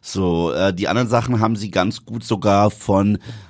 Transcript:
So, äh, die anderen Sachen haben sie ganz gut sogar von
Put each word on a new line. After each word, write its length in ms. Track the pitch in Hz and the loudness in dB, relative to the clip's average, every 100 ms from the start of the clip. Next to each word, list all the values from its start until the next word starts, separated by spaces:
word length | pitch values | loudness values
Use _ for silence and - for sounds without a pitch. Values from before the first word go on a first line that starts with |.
So, 500 | - 95 90 82 85 | -8 -2 2 2 2
äh, 200 | 71 95 | 2 0
die 160 | 90 98 | 0 -2
anderen 220 | 104 123 | 0 0
Sachen 280 | 120 117 117 | 0 0 0
haben 160 | 110 | 0
sie 160 | 113 107 | -2 -2
ganz 360 | 98 92 - - | -2 -2 -4 -10
gut 180 | 113 | -10
sogar 460 | - 104 104 101 104 | -4 0 2 4 2
von 480 | - - 98 101 104 - - - | 0 0 2 2 0 -4 -18 -20